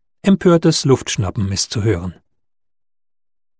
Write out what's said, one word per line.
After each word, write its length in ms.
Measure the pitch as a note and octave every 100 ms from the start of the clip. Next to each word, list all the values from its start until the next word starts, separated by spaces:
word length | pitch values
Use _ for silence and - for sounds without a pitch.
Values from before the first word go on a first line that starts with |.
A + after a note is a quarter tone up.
| _ _
Empörtes 640 | G3 F#3+ F3+ E3+ E3 -
Luftschnappen 680 | C#3 B2+ - - G2 A#2+ F#2+
ist 220 | F#2+ -
zu 100 | A#2
hören. 300 | G#2+ F2 F2+ - _ _ _ _ _ _ _ _ _ _ _ _ _